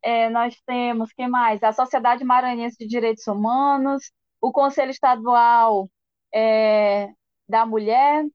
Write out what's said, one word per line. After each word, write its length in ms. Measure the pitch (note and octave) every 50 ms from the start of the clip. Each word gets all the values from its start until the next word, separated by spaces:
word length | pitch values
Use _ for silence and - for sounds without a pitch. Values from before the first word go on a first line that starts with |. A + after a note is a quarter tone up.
| -
é, 280 | A3+ A#3 A3+ A3+ A3+
nós 260 | A3+ A#3 A#3 A#3+ A#3 _ _
temos, 480 | - B3+ B3 B3 A#3+ A#3+ A3+ A3+ A3 _
quem 160 | _ B3+ B3
mais? 340 | B3 B3 A#3+ A#3 G#3+ G#3 A#3
A 100 | A3 A3
Sociedade 520 | - B3+ B3+ - C4 A#3 A#3+ A#3+ B3 C4
Maranhense 540 | B3+ B3 B3+ B3+ B3+ B3 A#3 A#3 A#3+ A#3+ _
de 80 | A#3
Direitos 400 | G#3+ A3+ A#3+ A3 A3+ A3+ A3 -
Humanos, 840 | - G#3 G3+ G#3 A3 A#3+ C4 C#4 C#4 C#4 C#4 C4 C#4 C#4 C#4 - - _ _ _ _ _ _
o 100 | - B3+
Conselho 400 | - - C#4 C#4 C#4 D#4 C#4 C4
Estadual, 1000 | C4 - - C4 B3 A#3 A3 A#3+ B3 A#3+ A#3+ A#3 A#3 A#3 A3+ A3+ G#3+ G3+ F#3+ F#3+ _ _ _ _ _ _ _ _ -
é, 760 | A3 A3 A3 A3 A3 A3 G#3+ G#3+ G#3+ G#3 G#3 G3+ G3+ G3+ G3+ G#3+ _ _ _ _ _ _
da 200 | _ G3+ A3 A3+
Mulher. 580 | A3+ A3 A3 G#3+ G#3 A3 B3 C4+ C#4+ D4 D4+ D#4 D4+ _